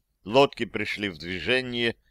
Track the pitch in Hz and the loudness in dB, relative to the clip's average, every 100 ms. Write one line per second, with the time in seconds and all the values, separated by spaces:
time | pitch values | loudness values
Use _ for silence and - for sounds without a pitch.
0 | _ _ 92 131 139 - 104 - 104 - | _ _ 2 6 6 2 -6 -4 -6 -4
1 | 101 78 85 92 82 127 127 120 117 - | -4 -6 -8 -4 0 0 0 -2 -2 -2
2 | _ | _